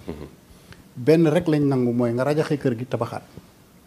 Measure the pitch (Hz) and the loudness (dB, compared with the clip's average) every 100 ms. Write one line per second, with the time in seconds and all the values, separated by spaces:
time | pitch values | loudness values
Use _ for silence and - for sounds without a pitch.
0 | - 73 73 - - - - - - 135 | -16 -14 -16 -20 -20 -20 -20 -20 -20 -2
1 | 123 165 160 165 175 151 143 131 123 120 | 2 4 4 2 0 0 2 2 0 0
2 | 120 120 135 151 151 147 139 113 127 120 | 0 0 0 -2 -2 -2 -2 -4 -4 -4
3 | 113 107 - - - - - - | -4 -8 -14 -20 -20 -20 -20 -20